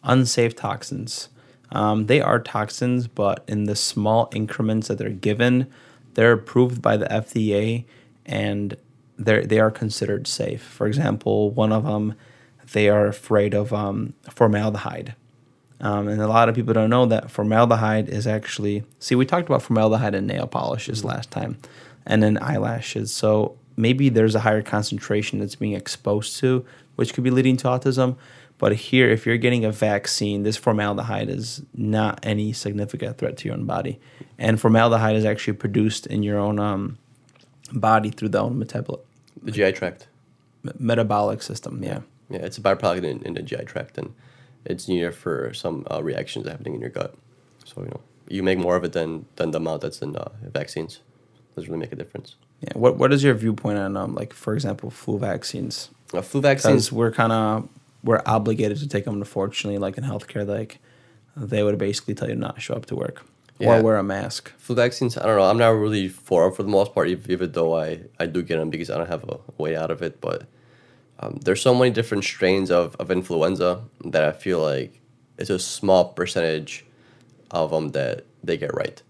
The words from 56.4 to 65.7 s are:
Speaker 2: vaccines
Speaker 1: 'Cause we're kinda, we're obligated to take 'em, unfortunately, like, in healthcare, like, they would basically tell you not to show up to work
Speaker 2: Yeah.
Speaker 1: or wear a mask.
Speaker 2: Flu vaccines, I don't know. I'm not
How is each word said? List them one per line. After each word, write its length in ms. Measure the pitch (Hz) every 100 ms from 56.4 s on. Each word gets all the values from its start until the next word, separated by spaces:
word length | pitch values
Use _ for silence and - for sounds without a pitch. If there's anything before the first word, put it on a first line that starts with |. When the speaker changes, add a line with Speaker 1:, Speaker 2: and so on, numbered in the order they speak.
Speaker 2:
vaccines 460 | 139 135 95 123 113
Speaker 1:
'Cause 40 |
we're 180 | 113 117
kinda, 540 | 113 113 113 110 110 - - _ _
we're 180 | 101 113 -
obligated 520 | 110 107 107 107 104
to 80 | 143
take 220 | 101 98
'em, 60 |
unfortunately, 640 | 104 98 104 98 - 101 101
like, 200 | 98 92
in 60 |
healthcare, 420 | 131 104 - - 101
like, 320 | 104 110 - _ _ _ _ _ 147
they 260 | 104 107
would 120 | 104 101
basically 360 | 101 104 -
tell 140 | 107 117
you 80 | 117
not 180 | 107
to 60 | 117
show 140 | -
up 120 | 120 -
to 80 |
work 300 | - - - - _ _ _
Speaker 2:
Yeah. 220 | 110 113
Speaker 1:
or 20 |
wear 140 | 110 107
a 80 |
mask. 480 | 98 98 101 - - -
Speaker 2:
Flu 180 | - 123
vaccines, 400 | 123 - 123 120
I 100 | 110
don't 100 | 104
know. 80 |
I'm 140 | 95 110
not 120 | 117